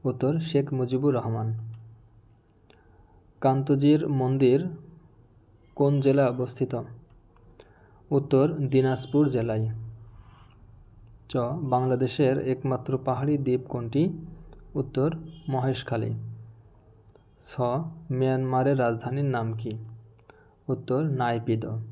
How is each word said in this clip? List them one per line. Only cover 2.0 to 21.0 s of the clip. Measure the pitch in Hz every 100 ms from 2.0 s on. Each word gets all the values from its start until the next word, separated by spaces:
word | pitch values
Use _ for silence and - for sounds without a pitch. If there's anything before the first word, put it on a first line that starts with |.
| - - _ _ _ _ _ - _ - _ - _ _
কান্তজির | 135 135 139 139 143 151 156
মন্দির | 135 127 135 131 139 180 160 - - - - - - _ _ _
কোন | - 139 143
জেলায় | 135 135 131
অবস্থিত? | 127 127 - 131 117 113 - - - _ _ - - - - - - -
উত্তর | 143 139 135 147 156
দিনাজপুর | 131 131 131 131 - 143 151
জেলায়। | 127 113 110 110 - - - - - - - - - - - - - - - -
চ, | 131 120 165
বাংলাদেশের | 139 127 131 123 127 - 131 135 131
একমাত্র | 131 135 127 - 131
পাহাড়ি | 135 127 139 147
দ্বীপ | 131 127 127
কোনটি? | 123 117 131 180 - - - - - -
উত্তর | 147 131 131 147 165 - - -
মহেশখালী। | 131 131 127 - 117 110 110 - - - - - - - - - _ _ _
ছ, | - - 120 131 165 - -
মিয়ানমারের | 127 131 131 131 127 131 135
রাজধানীর | 120 113 123 135
নাম | 143 120 113
কি? | 110 113 110 - - - - - - - _ -
উত্তর | 127 - 127